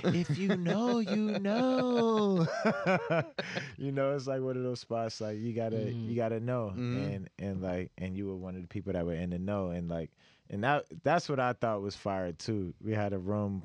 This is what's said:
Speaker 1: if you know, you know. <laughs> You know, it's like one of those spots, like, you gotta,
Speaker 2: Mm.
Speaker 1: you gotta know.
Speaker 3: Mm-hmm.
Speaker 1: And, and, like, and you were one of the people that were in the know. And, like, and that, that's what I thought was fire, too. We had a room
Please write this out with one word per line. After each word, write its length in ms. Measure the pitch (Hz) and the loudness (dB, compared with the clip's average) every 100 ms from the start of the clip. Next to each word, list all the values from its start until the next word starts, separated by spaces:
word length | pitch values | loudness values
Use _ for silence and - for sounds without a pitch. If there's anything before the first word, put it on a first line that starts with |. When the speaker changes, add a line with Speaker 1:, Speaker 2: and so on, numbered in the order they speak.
Speaker 1:
if 340 | 180 170 165 147 | 2 2 2 2
you 200 | 196 190 | 2 2
know, 420 | 170 190 240 240 | 2 2 2 2
you 400 | 214 208 214 208 | 2 2 2 0
know. 1080 | 196 226 254 254 254 240 226 220 202 185 165 640 | 2 2 4 2 2 4 4 4 4 4 2 2
<laughs> 600 | 214 - 175 185 156 165 - - - - - - | 0 2 2 2 2 0 0 -4 -6 -6 -8 -6
You 140 | 139 | -4
know, 240 | 139 139 143 | 0 2 0
it's 100 | 131 | 0
like 140 | 135 | -2
one 140 | 131 127 | 0 0
of 60 | |
those 160 | 127 120 | -2 -4
spots, 400 | - 113 113 - | -4 -2 -2 -4
like, 180 | 107 107 | -4 -4
you 140 | 117 | -2
gotta, 220 | 113 113 110 | -2 0 0
Speaker 2:
Mm. 320 | 117 120 113 | -2 -2 -2
Speaker 1:
you 80 | 117 | 0
gotta 240 | 113 113 | 0 0
know. 300 | 120 123 107 | 0 0 -2
Speaker 3:
Mm-hmm. 240 | 95 120 127 | -2 -2 -2
Speaker 1:
And, 320 | 101 98 92 - | -2 -4 -8 -6
and, 240 | 98 95 | -4 -2
like, 300 | 92 90 90 - | 0 -2 -2 -6
and 180 | 92 95 | -6 -4
you 100 | 101 | -4
were 100 | 92 | -6
one 200 | 92 92 | -6 -8
of 60 | |
the 60 | 87 | -8
people 240 | 107 98 | -6 -2
that 120 | 90 87 | 0 0
were 80 | |
in 160 | 85 90 | 0 -2
the 80 | 87 | -2
know. 320 | 95 101 92 | 0 0 0
And, 180 | 87 85 | -2 -2
like, 220 | 82 78 _ - _ - | -4 -4 _ -20 _ -8
and 140 | 101 | -2
that, 200 | 123 147 - 165 | 2 2 -2 -2
that's 240 | 139 170 - | 2 2 2
what 100 | 135 | 0
I 140 | 123 | 0
thought 280 | 123 117 104 | 2 0 0
was 140 | 98 | -2
fire, 380 | - 101 95 90 | -4 -2 -2 -2
too. 420 | 82 - 107 90 - | -4 -2 -2 -2 -6
We 100 | 101 | -2
had 200 | 107 101 | 0 0
a 60 | 98 | -2
room 440 | 92 104 101 95 | 0 0 0 -2